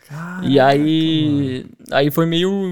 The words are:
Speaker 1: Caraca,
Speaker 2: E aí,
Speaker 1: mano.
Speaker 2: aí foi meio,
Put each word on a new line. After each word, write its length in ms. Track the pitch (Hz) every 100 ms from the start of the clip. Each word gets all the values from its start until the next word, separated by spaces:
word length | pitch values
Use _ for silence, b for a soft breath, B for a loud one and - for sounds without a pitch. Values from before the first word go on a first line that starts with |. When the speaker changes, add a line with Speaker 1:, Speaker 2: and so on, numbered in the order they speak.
| -
Speaker 1:
Caraca, 360 | 151 170 180 127
Speaker 2:
E 100 | 135
aí, 1040 | 135 143 156 160 160 160 151 143 135 127
Speaker 1:
mano. 60 | - - -
Speaker 2:
aí 180 | 135 143
foi 160 | 165 165
meio, 240 | 165 185 196 185